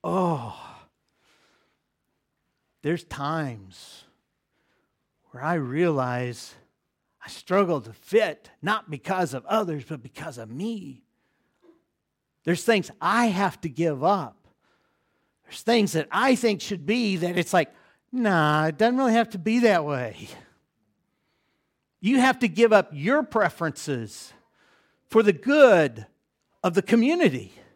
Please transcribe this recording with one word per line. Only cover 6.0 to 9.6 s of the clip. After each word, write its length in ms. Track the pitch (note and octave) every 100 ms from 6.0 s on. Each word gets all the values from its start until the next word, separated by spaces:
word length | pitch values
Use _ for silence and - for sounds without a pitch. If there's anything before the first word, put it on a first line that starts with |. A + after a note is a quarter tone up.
| B2+ B2 B2 A#2 - - _ _ _ _ _ _ -
I 20 |
struggle 540 | - - F#3 F#3 D#3
to 100 | A2+
fit, 600 | G#2 - G#3 G3+ D3+ - _
not 280 | E3 G#3+ -
because 440 | D3 - F#3+ F3
of 120 | C3+ A#2
others, 360 | G#3+